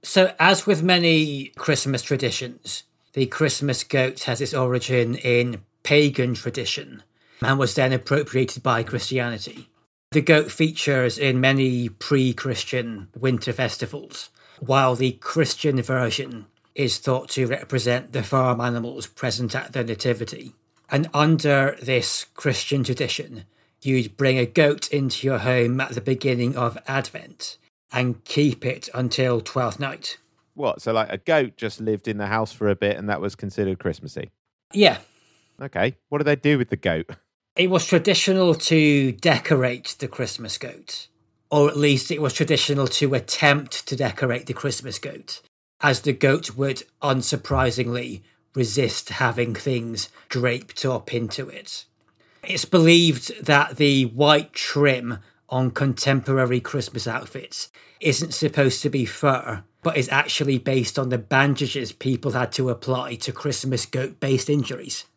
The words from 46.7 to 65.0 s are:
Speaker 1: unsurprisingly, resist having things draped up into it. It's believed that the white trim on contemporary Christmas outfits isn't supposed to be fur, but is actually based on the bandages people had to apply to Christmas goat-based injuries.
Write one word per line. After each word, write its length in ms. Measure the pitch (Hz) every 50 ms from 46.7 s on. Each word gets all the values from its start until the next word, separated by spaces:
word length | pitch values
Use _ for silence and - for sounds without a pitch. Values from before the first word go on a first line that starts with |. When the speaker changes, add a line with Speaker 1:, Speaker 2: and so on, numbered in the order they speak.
| 135 135 - _ _ _
Speaker 1:
unsurprisingly, 1200 | - 147 135 131 120 - - 135 - - 139 131 131 127 110 117 123 117 120 123 123 123 98 95 _ _ _ _ _ _ _
resist 540 | 135 127 110 104 139 135 110 - - - -
having 460 | - - 139 120 110 120 120 120 113
things 540 | - - 143 131 120 117 117 113 110 - - _ - _ _
draped 560 | - 131 120 127 120 131 - - - - -
up 300 | 139 127 110 - - -
into 340 | 120 117 104 - - 131 -
it. 380 | - - - - - - - _ _ _ _ _ _ _ _ _ _ _ -
It's 220 | - 185 175 -
believed 800 | - - 180 165 165 170 170 170 165 147 120 - - - - -
that 320 | - 151 143 147 143 139 120
the 260 | 151 143 139 135 131 117
white 440 | 110 120 147 147 151 147 147 -
trim 680 | _ - - - - 143 143 143 135 127 123 117 104 98 - _ _ _ _ _
on 240 | - 127 131 127
contemporary 880 | - - 143 135 123 - - 139 139 135 123 - 135 135 131 123 127 127
Christmas 480 | 123 - - 143 123 - - 117 - 120
outfits 600 | 113 127 - - - 139 - - - - - - _ - - _ _ _
isn't 320 | - 160 131 - 170 165 -
supposed 480 | - 160 151 - - 139 131 123 -
to 80 | - 147
be 160 | - 139 123
fur, 580 | 104 - - - 147 131 127 - 123 107 95 - _ _ _
but 140 | _ 165 160
is 140 | 156 135 -
actually 480 | 135 139 151 - - - 143 139 139 123
based 420 | - - 135 131 120 - - -
on 80 | 135 127
the 100 | 127 123
bandages 760 | 107 - 139 135 139 143 139 - 147 120 - 143 123 110 -
people 380 | _ - 131 131 120 - 143
had 200 | - 120 123 113 -
to 160 | - 131 127
apply 460 | 120 117 - - 131 127 131 135 123
to 160 | 110 - -
Christmas 540 | 127 - - 151 131 - - 135 131 120 -
goat-based 640 | - - 127 135 139 - _ - 139 135 131 - -
injuries. 560 | 147 147 123 - 135 123 - - - -